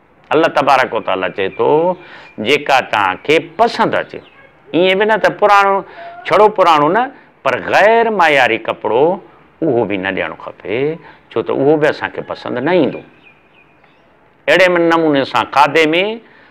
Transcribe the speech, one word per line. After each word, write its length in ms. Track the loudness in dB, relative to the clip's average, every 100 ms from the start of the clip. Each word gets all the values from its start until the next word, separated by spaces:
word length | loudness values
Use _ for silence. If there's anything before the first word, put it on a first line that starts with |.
| _ _ -4
अल्लाह 320 | 0 0 0
तबारक 320 | 2 2 2
व 60 | -4
ताला 280 | -4 -4 -4
चए 200 | -4 -6
थो, 500 | -2 0 2 0 -4 -10 -20 -20 -8
"जेका 400 | -2 -2 0 -2
तव्हांखे 580 | 0 0 0 -2 0 -2
पसंदि 580 | -2 -2 -2 0 -2 -2
अचे।" 240 | -6 -12 -20 _ -20 _ -6
ईअं 240 | 0 2 2
बि 60 |
न 120 | 0 0
त 100 | 0
पुराणो, 580 | 0 4 4 4 0 -4 -16 -20 -14 -2
छड़ो 220 | 4 4
पुराणो 400 | 4 2 4 2
न, 160 | 0 -4 -8 _ _
पर 160 | -4 -4
ग़ैर 500 | 0 2 4 4 0
मयारी 480 | 2 2 4 2 0
कपिड़ो, 680 | -4 -6 -2 0 0 -2 -10 -20 _ -8
उहो 220 | -4 -2
बि 120 | -2 -4
न 80 | -4
ॾियणु 280 | -4 -6
खपे, 640 | -8 -16 -16 -8 -6 -6 -8 -14 -20 _
छो 100 | -8
त 80 | -4
उहो 260 | -2 0 2
बि 100 | 0
असांखे 340 | -2 -8 -10
पसंदि 400 | -12 -12 -8 -6
न 80 | -2
ईंदो। 300 | 0 0 -4 -16 _ _ _ _ _ _ _ _ _ _ _ _ _ 0
अहिड़े 180 | 4 4
नमूने 560 | 2 2 2 0 -2
सां 200 | -2 -2
खाधे 420 | -2 0 2 2 2
में 340 | 0 -2 -6 -14 _ _